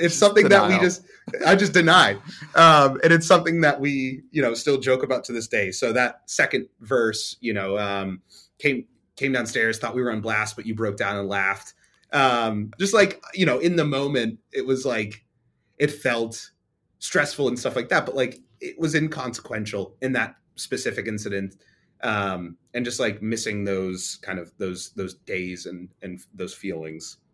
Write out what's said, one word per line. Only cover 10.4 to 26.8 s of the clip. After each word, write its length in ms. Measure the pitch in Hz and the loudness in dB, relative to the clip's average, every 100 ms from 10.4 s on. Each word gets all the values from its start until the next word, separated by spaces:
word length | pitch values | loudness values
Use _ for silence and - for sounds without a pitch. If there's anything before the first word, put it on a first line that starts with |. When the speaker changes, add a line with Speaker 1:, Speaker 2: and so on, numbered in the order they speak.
| 110 - | -4 -8
Speaker 1:
but 80 | |
you 100 | 110 | -8
broke 220 | 110 110 101 | -4 -4 -4
down 200 | 101 101 | -4 -4
and 120 | 98 | -4
laughed. 460 | 98 95 98 - - _ _ _ | -2 -2 -4 -10 -20 _ _ _
Um, 600 | 143 131 120 113 104 107 - | 0 2 2 0 -4 -6 -4
just, 140 | 190 | 0
like, 280 | 214 196 - - | 4 4 0 -10
you 100 | 196 | 0
know, 140 | 165 127 | 0 2
in 180 | 170 170 | 2 0
the 80 | |
moment, 540 | 151 135 139 139 113 113 _ | 0 -2 -2 -2 -2 -6 _
it 140 | 131 123 | -6 -2
was, 200 | 131 131 | -2 -2
like, 400 | 113 104 - _ _ _ _ _ - | -4 -4 -10 _ _ _ _ _ -4
it 140 | 147 | -2
felt 600 | 147 131 117 113 - - _ _ _ _ _ | -2 -2 -2 -4 -8 -16 _ _ _ _ _
stressful 480 | - - 143 - 139 | -4 -2 -2 -2 -2
and 100 | 127 | -2
stuff 200 | 131 127 | -4 -4
like 140 | 120 | -2
that, 140 | 185 | -2
but, 120 | 127 135 | 0 -2
like, 240 | 127 - _ _ | -4 -6 _ _
it 160 | - - | -16 -6
was 200 | 160 156 | -2 0
inconsequential 1000 | 156 143 127 113 - 110 104 101 95 - | -2 -4 -10 -12 -10 -8 -6 -8 -8 -8
in 120 | 131 | -4
that 200 | 123 110 - _ - | -4 -4 -10 _ -16
specific 500 | - 135 120 117 107 | -8 -6 -4 -6 -6
incident. 480 | 107 104 98 98 - _ _ _ _ | -8 -6 -6 -8 -12 _ _ _ _
Um, 540 | 117 107 98 92 87 - _ | -6 -4 -4 -6 -10 -16 _
and 100 | 123 | -8
just, 140 | 123 120 | -6 -4
like, 240 | 117 107 | -4 -4
missing 400 | 110 113 113 104 | -6 -6 -6 -6
those 560 | 98 95 95 92 - - | -4 -4 -4 -8 -10 -12
kind 180 | - 92 | -10 -10
of, 100 | 85 - | -12 -10
those, 320 | 95 90 - - | -10 -8 -12 -10
those 180 | 92 | -10
days 520 | - - 92 90 90 90 | -12 -10 -8 -8 -10 -14
and, 240 | 87 92 _ | -14 -16 _
and 160 | 95 92 - | -16 -16 -18
those 200 | 95 90 | -14 -14
feelings. 640 | - 98 82 | -10 -10 -10